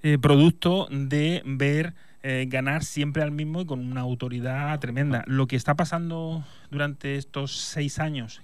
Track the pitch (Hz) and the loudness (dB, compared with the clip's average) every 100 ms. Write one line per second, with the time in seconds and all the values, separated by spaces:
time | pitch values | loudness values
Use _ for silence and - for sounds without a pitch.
0 | 151 143 143 143 165 - 175 185 - 139 | 2 4 8 10 8 6 2 2 0 -4
1 | 135 147 156 175 131 135 139 151 170 - | 0 2 2 0 -2 0 2 2 0 -6
2 | - - 139 131 131 131 135 151 147 - | -20 -12 -4 -4 -2 -2 0 -2 -2 -2
3 | 143 151 151 147 151 165 175 127 123 127 | -2 0 -2 -2 -4 -4 -4 -6 -6 -4
4 | 127 123 127 123 123 131 143 151 131 120 | -4 -4 -4 -6 -4 -4 -2 -4 -4 -2
5 | 147 123 - 135 131 131 - 147 170 170 | 0 0 0 0 2 0 0 0 0 -2
6 | 170 165 160 160 143 - - 143 143 139 | -6 -6 -6 -6 -10 -16 -10 -4 -4 -4
7 | 139 139 - 139 139 - - 151 143 - | -6 -6 -6 -8 -6 -8 -8 -4 -4 -2
8 | 156 143 113 - | -4 -4 -8 -12